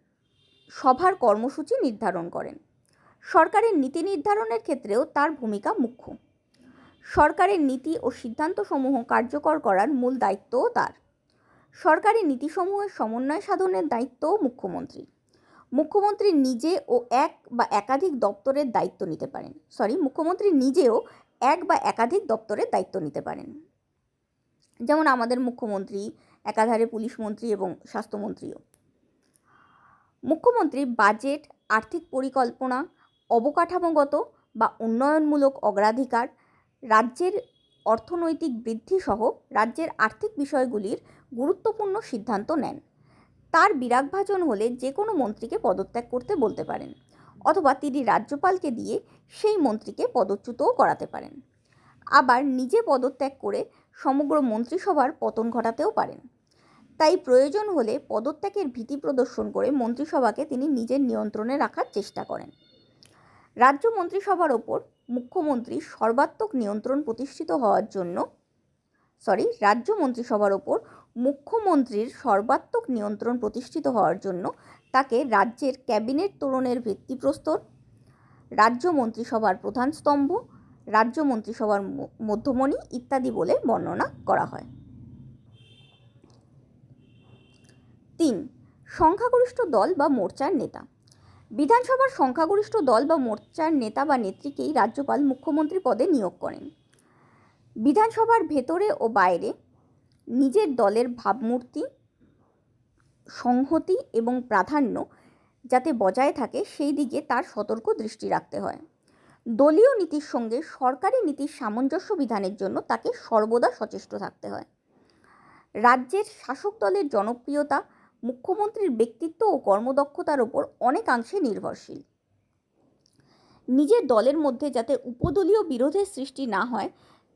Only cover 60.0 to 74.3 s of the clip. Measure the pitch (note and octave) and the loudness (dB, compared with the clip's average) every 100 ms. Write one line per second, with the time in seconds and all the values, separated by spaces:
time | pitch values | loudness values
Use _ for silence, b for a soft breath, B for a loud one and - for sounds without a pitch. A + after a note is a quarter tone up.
60 | D#4 D4+ A#3 A3+ D#4 B3 D4 B3+ A3+ C4+ | -2 2 2 0 -6 -2 0 0 0 0
61 | B3+ A3 G#3+ G#3 A3+ C#4+ A3 - - G3+ | 0 0 -4 -4 -4 -2 -2 -4 -6 -6
62 | - - - - - - _ _ _ _ | -8 -10 -8 -10 -10 -20 _ _ _ _
63 | b b b b b G#3+ B3+ C#4 A#4 A4 | b b b b b 4 6 6 0 0
64 | F4 F#4+ G4+ F4+ D#4+ A#3 - - - _ | -2 -4 -2 0 2 0 -2 -6 -6 _
65 | - B3 B3 C#4 D4 B3 - - - - | -8 -8 -4 -4 -2 -2 -4 -10 -10 -2
66 | A3 A#3+ D#4 - G#4+ C4 G#3 G#3+ B3 C#4 | 0 2 0 -2 -6 -4 -4 -4 -4 -4
67 | D4+ A3+ C#4 - E4+ D#4+ G#3+ F#3+ G#3+ G3 | -4 -6 -10 -10 -4 0 2 2 0 -6
68 | F3 F#3+ B4+ _ _ _ _ _ _ _ | -6 -6 -6 _ _ _ _ _ _ _
69 | _ _ - G3 A4 A#4 G3+ A#3 F#4+ G#4+ | _ _ -2 0 0 2 2 2 0 0
70 | C4+ A#3+ A#3+ G#3 G3+ G3 A3 E4+ B B | 0 -2 -4 0 2 0 -2 -4 B B
71 | B A3+ B3+ C#4 - A4+ G4 D4 B3 G#3 | B -4 -2 -2 -4 -2 2 2 2 -2
72 | A#3+ - B3+ G3+ A#3 C#4 - A#4 A#4 A#3 | -4 -4 0 0 2 -2 0 -4 -2 -4
73 | G#3 G#3 A#3 B3 G#3+ A#3+ - D#4+ C#4+ A#3 | -4 -4 -4 -2 -4 -6 -8 -4 0 2
74 | E3 F#3 G3 | 2 0 -6